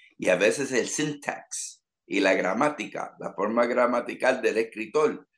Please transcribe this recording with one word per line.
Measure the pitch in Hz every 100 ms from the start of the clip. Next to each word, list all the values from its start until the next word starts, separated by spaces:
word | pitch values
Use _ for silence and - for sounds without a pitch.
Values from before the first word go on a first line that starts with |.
| _ -
y | 92
a | 90
veces | 104 117 127
el | 127 104
syntax | - 151 147 - - - - - - _ _ -
y | 98
la | 95 95
gramática, | 90 104 151 147 101 - - -
la | 80
forma | - 104 117 120
gramatical | 120 123 120 120 - 127 123
del | 113 104
escritor, | 113 107 110 151 151 92 -